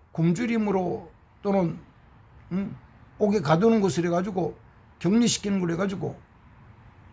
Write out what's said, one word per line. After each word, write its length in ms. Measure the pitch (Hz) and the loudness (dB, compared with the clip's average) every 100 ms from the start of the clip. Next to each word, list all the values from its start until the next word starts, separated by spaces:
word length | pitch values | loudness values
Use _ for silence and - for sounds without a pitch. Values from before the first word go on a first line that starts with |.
| _ | _
굶주림으로 1000 | - 165 175 240 226 208 190 180 - - - _ _ | 0 0 2 0 -2 0 -2 -2 -6 -10 -20 _ _
또는, 360 | 202 196 170 160 - - - - - - - | -2 0 0 -4 -14 -20 -20 -20 -20 -20 -8
음, 240 | 185 196 131 - - - - | -6 -6 -10 -18 -20 -20 -2
옥에 220 | 202 208 | 0 2
가두는 380 | 143 165 226 226 | 2 4 4 4
것을 260 | 196 175 170 | 2 0 0
해가지고, 520 | 170 190 185 160 - - - - - | 0 -2 -4 -4 -6 -18 -20 -20 -4
격리시키는 600 | 170 226 233 - 208 196 | 0 4 2 0 -2 -2
걸 120 | 175 | -2
해가지고 480 | 165 196 196 147 - - - - - - - - - - | -2 -4 -4 -8 -10 -18 -20 -20 -20 -20 -20 -20 -20 -20